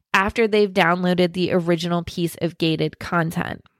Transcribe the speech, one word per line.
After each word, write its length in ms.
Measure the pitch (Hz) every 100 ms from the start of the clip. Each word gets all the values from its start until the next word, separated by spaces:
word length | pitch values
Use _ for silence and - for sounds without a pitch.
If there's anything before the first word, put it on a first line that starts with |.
| -
after 340 | - 196 233 220
they've 240 | 208 208
downloaded 640 | 190 170 180 180 180 180
the 180 | 180 175
original 520 | 180 170 170 170 175
piece 320 | 170 - 170 -
of 200 | 170 -
gated 420 | 165 156 156 -
content. 640 | - 175 165 175 - - _